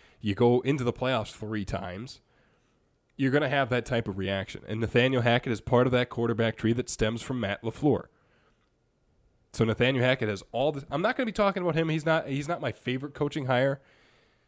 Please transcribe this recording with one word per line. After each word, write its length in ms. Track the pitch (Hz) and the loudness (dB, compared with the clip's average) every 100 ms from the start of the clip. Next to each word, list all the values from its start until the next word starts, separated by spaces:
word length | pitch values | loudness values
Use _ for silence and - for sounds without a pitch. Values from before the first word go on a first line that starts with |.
| - _ | -20 _
You 140 | 104 | -4
go 260 | 95 120 123 | 4 6 4
into 240 | 131 139 | 2 0
the 80 | 120 | 0
playoffs 400 | - 127 123 107 | -2 0 -2 -2
three 320 | - 107 107 | -8 -6 -6
times. 560 | 98 - 98 92 123 - _ _ _ _ _ _ _ _ _ - | -4 -6 -8 -10 -14 -16 _ _ _ _ _ _ _ _ _ -2
You're 140 | 135 | 2
gonna 180 | 143 147 | 2 2
have 220 | 143 127 | 0 2
that 160 | 123 117 | 0 0
type 220 | 117 110 | -2 -2
of 100 | 98 | -4
reaction. 440 | 95 98 92 - - | -2 -2 -4 -10 -8
And 120 | 110 | -4
Nathaniel 420 | 113 120 127 131 | 0 4 4 4
Hackett 300 | 120 117 - | 2 2 0
is 80 | 107 | -4
part 240 | - 123 127 | 2 4 4
of 60 | |
that 180 | 123 123 | 2 0
quarterback 460 | - 117 113 113 - | -2 -2 0 0 0
tree 160 | 110 | 0
that 160 | 117 117 | 0 -2
stems 320 | - 110 113 | -2 -2 -2
from 180 | - 127 | -6 -4
Matt 220 | 101 101 | -4 -4
LaFleur. 440 | 113 - 143 107 - _ _ _ _ _ _ _ _ _ _ _ _ _ _ | -6 0 2 2 -2 _ _ _ _ _ _ _ _ _ _ _ _ _ _
So 120 | - | 0
Nathaniel 380 | 113 107 120 135 | 2 4 2 4
Hackett 260 | 127 131 107 | 2 2 0
has 120 | 98 - | -4 -6
all 220 | 117 143 | -2 -2
this. 120 | 143 139 | -2 -6
I'm 120 | 143 | -4
not 140 | 202 262 | -2 -2
gonna 100 | 240 | -4
be 60 | |
talking 300 | 208 202 190 | 0 0 0
about 120 | 156 | 0
him. 160 | 151 160 | 0 0
He's 160 | 160 156 | 0 2
not, 200 | 160 123 | 0 0
he's 220 | 139 147 | -6 -4
not 140 | 170 | -4
my 100 | 139 | -4
favorite 400 | - - 127 143 | -6 -4 -4 -6
coaching 340 | - 147 156 131 | -4 -4 -2 0
hire, 340 | 123 135 135 _ _ _ _ _ _ | 2 2 -2 _ _ _ _ _ _